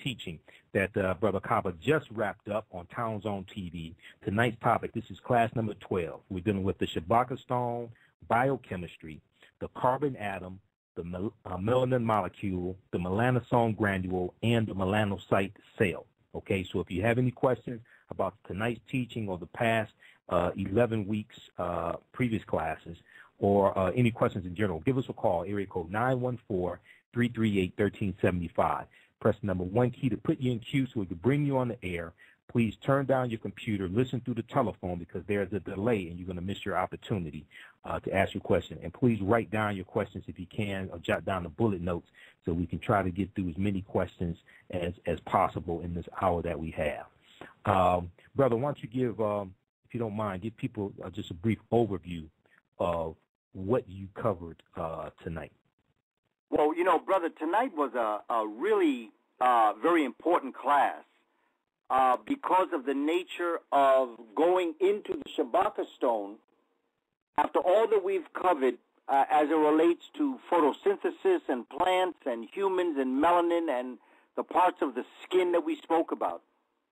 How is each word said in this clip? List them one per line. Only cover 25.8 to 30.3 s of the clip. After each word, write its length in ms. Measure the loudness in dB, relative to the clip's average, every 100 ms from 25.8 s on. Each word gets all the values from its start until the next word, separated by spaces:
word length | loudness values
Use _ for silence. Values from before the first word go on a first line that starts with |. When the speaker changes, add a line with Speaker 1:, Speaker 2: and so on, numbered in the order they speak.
| -4
Speaker 1:
nine 300 | -2 0 0
one 160 | -2 -6 -4
four, 340 | -2 -2 -6 -14 -20 _
three 160 | 0 0
three 280 | 2 2 2
eight, 140 | 0 2
thirteen 380 | 0 0 -4 2
seventy-five. 640 | 2 2 -2 0 0 0 -8 -18 _ _
Press 140 | 0 0
the 60 | -2
number 160 | -2
one 260 | 0 0 0
key 180 | 0 -2
to 80 | 0
put 220 | -2